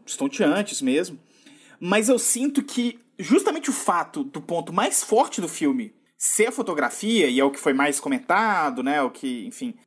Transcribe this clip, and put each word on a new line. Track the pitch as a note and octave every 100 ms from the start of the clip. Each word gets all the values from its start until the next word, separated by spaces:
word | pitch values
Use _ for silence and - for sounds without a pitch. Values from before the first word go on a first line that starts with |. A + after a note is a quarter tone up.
| -
estonteantes | - C#3 - D#3 F#3 G3+ C#3
mesmo. | C3 C#3+ F3+ C#3 _ _ - - - -
Mas | F3 G#3 A3
eu | A#3+
sinto | - A#3 C#4 C#4
que | - B3 A#3+ - _ -
justamente | E3+ E4+ G#4 D#4 -
o |
fato | - - F3 D#3 D#3 C#3
do | D#3+
ponto | - F3 E3
mais | F3+ D4 -
forte | - A3+ - -
do | E3
filme | - D3 B2+ G#2+ _ _ -
ser | - G#3 A#3
a |
fotografia, | B3+ G3 D3 A#2+ - G#3+ A3+ C#3
e | B2+
é | C#3
o |
que | C#3
foi | D3+
mais | C3+ D3 C#3
comentado, | C#3+ B2+ - F#3+ A3 F#3 D3 B2+
né, | C3 D3
o | B2+
que, | - C3 B2 G#2
enfim, | - B2 -